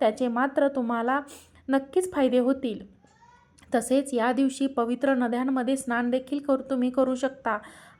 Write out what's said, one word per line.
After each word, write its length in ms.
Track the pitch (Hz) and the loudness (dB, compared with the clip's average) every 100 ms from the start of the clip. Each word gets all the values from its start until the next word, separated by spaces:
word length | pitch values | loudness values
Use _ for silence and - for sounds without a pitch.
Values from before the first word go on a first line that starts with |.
त्याचे 280 | 226 220 254 | 0 2 -2
मात्र 400 | 233 269 269 277 | 0 0 2 0
तुम्हाला 520 | 277 233 233 233 277 277 - - - - | 0 -2 -2 0 -2 -4 -18 -20 -20 -2
नक्कीच 440 | 269 269 370 370 | -2 2 -2 -2
फायदे 260 | 330 262 247 | 0 2 4
होतील. 600 | 247 269 254 208 - - _ _ - - _ _ - | 2 0 -2 -6 -12 -20 _ _ -20 -20 _ _ -2
तसेच 400 | 247 233 262 277 | -2 2 0 2
या 180 | 240 233 | 0 0
दिवशी 340 | 247 269 262 269 | 2 0 0 -2
पवित्र 480 | 269 233 240 277 | 0 -2 0 0
नद्यांमध्ये 600 | 262 240 240 262 262 240 269 | 2 0 0 0 0 0 -2
स्नान 340 | 262 240 240 | -2 -2 0
देखील 280 | 254 262 294 | -2 -2 -6
करू, 240 | 285 262 269 | 0 0 0
तुम्ही 200 | 262 247 | -2 0
करू 240 | 254 262 | 2 0
शकता. 440 | 254 269 269 - 214 - - - - | 0 -4 -4 -4 -4 -6 -20 -20 -4